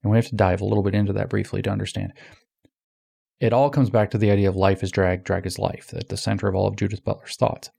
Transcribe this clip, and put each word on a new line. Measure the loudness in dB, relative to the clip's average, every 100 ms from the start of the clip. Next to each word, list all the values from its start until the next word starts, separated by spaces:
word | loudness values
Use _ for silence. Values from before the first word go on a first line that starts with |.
And | 4
we | 2
have | 2
to | 2
dive | 2 2
a | 2
little | 2
bit | 2 2
into | 0
that | -2 -2
briefly | -2 -2 -4
to | -4
understand. | -4 -4 -6 -8 -10 -20 -20 _ _ _ _ _ _ _ _ _ _
It | 0
all | 2 2
comes | 2 2
back | 2 2
to | 2
the | 4
idea | 4 4
of | 2
life | 2 2
is | -2
drag, | 0 0 0
drag | -2 -4 -4
is | -4
life, | -4 -6 -12 -12
at | -8
the | -6
center | -4 -2 -2
of | 0
all | -2
of | -2
Judith | -4 -4 -6
Butler's | -8 -10 -2
thoughts. | -2 -2 -14